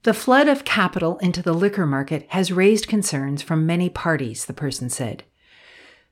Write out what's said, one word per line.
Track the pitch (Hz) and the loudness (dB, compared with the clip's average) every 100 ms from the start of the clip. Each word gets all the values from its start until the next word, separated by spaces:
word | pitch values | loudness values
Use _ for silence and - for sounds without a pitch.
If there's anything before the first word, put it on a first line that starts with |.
"The | 226 214 | 0 0
flood | - 262 294 | 4 4 4
of | 277 - | 2 -2
capital | - 185 190 165 185 | 0 0 0 -2 0
into | 185 175 | -2 0
the | 180 | -2
liquor | 165 202 202 160 | 2 2 0 0
market | 135 139 156 - | -2 -2 -6 -4
has | 185 185 | -2 0
raised | 180 196 214 - | 4 4 4 2
concerns | 214 196 143 135 143 | -2 0 -4 -4 -4
from | - 160 160 | -2 0 2
many | 170 180 | 0 -2
parties," | - 175 151 123 110 - | -2 -2 0 -2 -6 -10
the | |
person | 127 143 131 123 | -6 -6 -6 -6
said. | - 120 - - _ _ _ - - - _ _ | -6 -6 -8 -16 _ _ _ -20 -20 -20 _ _